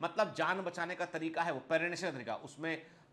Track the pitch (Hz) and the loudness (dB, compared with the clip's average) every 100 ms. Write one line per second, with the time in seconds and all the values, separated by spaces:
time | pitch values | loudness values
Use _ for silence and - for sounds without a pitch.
0 | 170 220 196 143 160 190 175 175 170 180 | 0 2 2 4 2 2 0 -2 -2 -2
1 | 170 160 160 165 170 143 - 160 170 170 | -2 -2 -2 0 0 0 2 2 2 0
2 | 180 135 113 104 - 143 165 160 - - | -2 -2 -4 -6 -6 -6 -4 -4 -6 -20
3 | - | -20